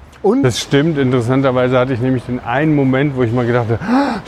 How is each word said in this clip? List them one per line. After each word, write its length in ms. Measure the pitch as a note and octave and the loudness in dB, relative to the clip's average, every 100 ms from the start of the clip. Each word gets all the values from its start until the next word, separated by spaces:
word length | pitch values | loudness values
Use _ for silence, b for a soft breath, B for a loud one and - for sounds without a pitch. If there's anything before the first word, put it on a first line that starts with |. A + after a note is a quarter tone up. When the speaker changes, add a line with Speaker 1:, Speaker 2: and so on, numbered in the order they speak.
| - - | -20 -4
Speaker 1:
und 220 | - B3+ | 0 2
Speaker 2:
Das 160 | C3 - | 0 -2
stimmt, 360 | - C#3+ D#3+ D3 | 0 0 2 0
interessanterweise 840 | B2+ B2+ A#2 C3 C3+ B2+ B2+ B2+ | 0 0 0 2 2 2 2 2
hatte 140 | B2+ | 0
ich 80 | B2 | 0
nämlich 240 | B2+ C3 | -2 -2
den 160 | - B2 | -4 -8
einen 340 | A#2 B2+ D#3 | -4 -2 0
Moment, 420 | D3 C3 C3 D3 C3 | 2 2 2 0 0
wo 60 | |
ich 80 | A#2+ | 0
mal 120 | B2 | 0
gedacht 220 | A#2+ A#2+ A2+ | 0 0 0
habe, 120 | A2 | -2
"Ah, 360 | F#3+ B3+ C#4 A3+ | 0 0 0 -4